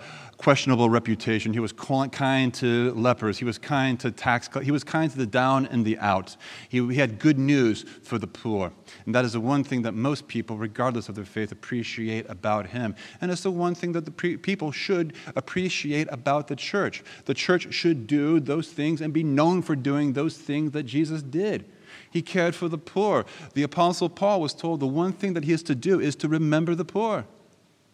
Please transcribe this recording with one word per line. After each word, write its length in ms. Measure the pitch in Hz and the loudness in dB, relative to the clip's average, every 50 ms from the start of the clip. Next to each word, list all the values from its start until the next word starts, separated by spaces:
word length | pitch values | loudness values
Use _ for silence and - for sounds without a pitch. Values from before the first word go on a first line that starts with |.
| - - - - - - - - | -2 -8 -18 -18 -18 -20 -12 2
questionable 480 | - 151 139 - - 135 127 113 120 113 | 6 6 6 6 6 4 6 6 6 6
reputation. 640 | 117 117 113 113 110 107 - 117 110 107 - 113 | 6 4 4 2 0 0 0 0 0 2 2 0
He 80 | 107 120 | 0 0
was 100 | 113 107 | -2 -4
co-, 380 | - - - - 139 131 139 127 | -6 -8 -6 -2 0 0 0 -2
kind 460 | - - 139 131 135 131 131 123 123 | -2 -2 0 2 2 2 2 0 0
to 400 | - 131 120 117 120 120 123 113 | 0 0 2 2 2 2 0 0
lepers. 420 | 113 117 123 120 - 113 107 95 | 2 4 2 2 2 0 -2 -2
He 80 | - 123 | -2 -2
was 140 | 120 107 - | -4 -4 -4
kind 420 | - - 147 135 131 131 123 117 | -4 -2 0 2 2 2 0 0
to 100 | - 123 | -2 -4
tax 380 | 104 - - 131 120 120 - - | -4 -2 0 0 0 0 0 -4
co-, 120 | - 135 | -6 -4
he 100 | 110 135 | -2 0
was 120 | 147 147 | -2 -2
kind 280 | - - - 160 160 151 | -2 -2 0 0 0 0
to 80 | 127 131 | -2 -2
the 80 | 127 | -2
down 400 | 101 127 127 127 131 135 131 135 | 0 2 2 2 4 2 2 0
and 180 | - 131 120 110 | 0 0 0 2
the 140 | 107 107 - | 0 0 0
out. 360 | 104 101 95 95 95 - - - - - - - - - | 2 2 2 0 0 -6 -14 -18 -18 -18 -18 -18 -8 -4
He, 80 | 123 123 120 123 | -2 0 0 2
he 60 | 123 | 2
had 240 | 147 139 117 107 104 | 2 2 0 0 2
good 200 | - 156 147 135 | 4 4 4 4
news 460 | 135 143 147 135 123 110 101 - - - - - | 4 4 4 6 4 4 2 0 -4 -14 -18 -18
for 160 | - - 120 110 | -8 -6 -4 -4
the 80 | 92 | -4
poor. 460 | - - - - 117 107 98 95 85 - - - - - - - | -6 -10 -8 -4 -2 -2 -2 -2 -4 -6 -12 -20 -20 -20 -10 -4
And 100 | 113 113 | 0 2
that 120 | 123 127 | 2 2
is 80 | 117 110 | 2 0
the 60 | 117 | -2
one 220 | 110 127 143 143 135 | 0 0 0 0 0
thing 180 | - 135 123 | 0 -2 -2
that 100 | 110 113 | -2 -2
most 360 | 98 110 120 143 147 - - - | -2 -2 -2 -2 -2 -4 -6 -6
people, 280 | - 117 104 - 113 | -6 -6 -6 -6 -6
regardless 540 | 104 117 107 104 - 123 131 117 117 - - | -6 -6 -6 -4 -2 -2 0 0 -2 -6 -8
of 40 | 98 | -10
their 120 | 104 98 | -12 -12
faith, 260 | - - 110 107 101 | -8 -6 -6 -6 -6
appreciate 720 | - - - - 127 120 113 - - 117 110 110 110 113 107 - | -8 -12 -10 -6 -6 -4 -4 -6 -6 -6 -4 -4 -4 -6 -6 -8
about 380 | 104 90 - 107 107 104 98 92 | -10 -6 -2 -2 0 -2 -2 -4
him. 260 | - 123 120 107 - - - - - - | -6 -4 -4 -4 -6 -8 -12 -20 -10 -6
And 100 | 175 180 | -4 -4
it's 120 | 180 180 | -4 -2
the 80 | - 196 | -2 -2
one 240 | 180 175 175 175 175 | -2 0 0 -2 -2
thing 180 | 170 180 175 | -2 -4 -4
that 140 | 165 170 160 | -4 -4 -6
the 40 | 156 | -8
pre-, 280 | - - - 175 160 - | -6 -4 -4 -4 -4 -4
people 340 | - 190 196 190 156 151 | -4 -4 -4 -2 -2 -4
should 400 | 131 - - - 196 175 170 151 - - - 147 - | -4 -4 -2 0 0 0 0 -2 -6 -12 -14 -8 -6
appreciate 720 | 135 - - - 185 185 175 - - - 147 147 151 156 151 | -6 -6 -4 -2 -2 -2 -2 -2 -4 -4 -2 -2 -2 -2 -4
about 380 | 143 120 120 135 143 147 147 - | -6 -4 0 0 0 0 0 -4
the 80 | 143 | -8
church. 480 | - - - - 202 170 104 - - - - - - - | -8 -6 -2 0 0 0 0 -4 -6 -12 -18 -20 -8 -4
The 80 | - 135 | -4 -2
church 400 | - - - 180 170 - - - | 0 2 2 2 2 2 -2 -4
should 320 | - - 170 165 131 107 | 0 2 2 2 0 0
do 340 | 107 147 147 143 151 165 160 | 0 0 2 4 4 2 2
those 280 | 135 131 143 165 160 - | 2 0 -2 -2 -4 -4
things 340 | - 147 143 156 165 147 | -4 -2 0 0 0 0
and 100 | 156 151 | -2 0
be 100 | 143 160 | 0 0
known 380 | 165 151 135 143 156 170 185 180 | 2 2 4 4 4 4 4 2
for 160 | - - 156 | 2 0 -2
doing 380 | 135 123 139 139 147 147 143 123 | 0 0 2 2 2 2 0 0
those 240 | 139 151 160 - - | 0 -2 -2 -4 -6
things 320 | - - 143 151 156 147 | -6 -4 -2 -2 -2 -2
that 120 | 139 151 143 | -2 -4 -4
Jesus 380 | 113 127 147 160 151 160 156 | -2 0 0 0 0 -2 -6
did. 440 | 139 131 135 170 202 214 175 107 - - - - - - - - - - | -6 -4 -4 -2 -2 -2 -2 -4 -6 -10 -20 -20 -20 -20 -20 -20 -10 -6
He 120 | - 170 | -4 -4
cared 320 | 160 - - 185 170 175 165 | -4 -2 0 2 2 2 0
for 160 | - 180 165 | -2 -4 -4
the 80 | 170 151 | -4 -4
poor. 480 | - - - 190 208 208 170 123 - - - - 160 - | -6 -4 -2 0 2 4 4 2 0 -2 -8 -18 -16 -6
The 100 | - 139 | -2 -2
Apostle 460 | 143 143 - 180 170 175 175 - 180 165 | -2 0 2 2 2 2 2 0 -2 -4
Paul 320 | - - 196 202 208 185 | -2 0 2 2 2 2
was 140 | 156 139 - | 0 -2 -4
told 260 | - - 165 165 151 | -4 -4 -4 -2 0
the 60 | 139 | 0
one 260 | 131 139 160 175 190 | 0 0 0 0 0
thing 220 | 185 185 202 196 175 | -2 -2 -2 -2 0
that 100 | 170 143 | 0 0
he 80 | 156 | 2
is 100 | 165 160 165 | 0 2 2
to 100 | - 143 | 0 -2
do 260 | 120 - 185 190 143 | 0 2 2 2 4
is 160 | 127 147 135 | 2 0 0
to 120 | - - 151 | 0 0 0
remember 460 | 156 160 160 151 151 156 165 170 170 | 2 2 4 4 4 4 2 2 0
the 120 | 170 175 | -2 -2
poor. 400 | - - 202 226 226 208 143 104 - - - _ _ _ _ _ _ _ _ _ _ | -4 -2 -2 0 0 0 -2 -4 -8 -14 -20 _ _ _ _ _ _ _ _ _ _